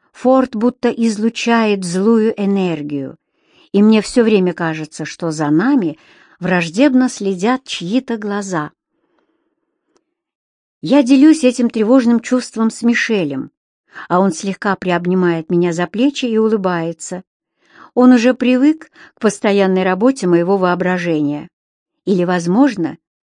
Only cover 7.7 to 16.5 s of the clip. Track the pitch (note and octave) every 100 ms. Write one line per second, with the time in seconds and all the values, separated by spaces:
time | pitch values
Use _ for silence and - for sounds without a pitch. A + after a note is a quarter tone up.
7.7 | - F3 B3 B3+ A3+ G#3 G3+ G3 E3+ D3+
8.7 | - _ _ _ _ _ _ _ _ _
9.7 | _ _ _ _ _ _ _ _ _ _
10.7 | _ D#3+ C#4+ A#3+ C4+ D#4 D#4 B3+ B3 A#3+
11.7 | A3 G#3+ C4 A#3+ A#3 - B3+ - A3 A3+
12.7 | - A#3 A#3 - G#3 D3+ C3+ - _ _
13.7 | _ _ - - F3+ G3 - G3 F#3 G#3
14.7 | F#3+ F3+ F3 F3 F#3 F3 E3 D#3+ F3 F3
15.7 | E3 F3 G#3 C#4 C#4 B3 A3 A3